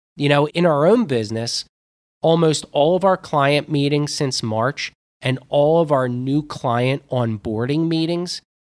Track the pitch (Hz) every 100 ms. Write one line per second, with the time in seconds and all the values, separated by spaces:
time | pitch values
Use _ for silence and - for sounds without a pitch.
0 | _ - 143 143 151 170 175 143 165 247
1 | 180 120 107 113 120 - - _ _ _
2 | _ _ 160 165 160 147 - 143 151 180
3 | 190 180 - 151 139 147 147 147 143 147
4 | 147 - 139 - 117 110 123 - - _
5 | _ _ 131 131 - 147 147 165 151 139
6 | 127 123 131 143 147 - 135 120 127 139
7 | - 127 117 107 117 110 123 147 165 160
8 | 160 170 180 - _ _ _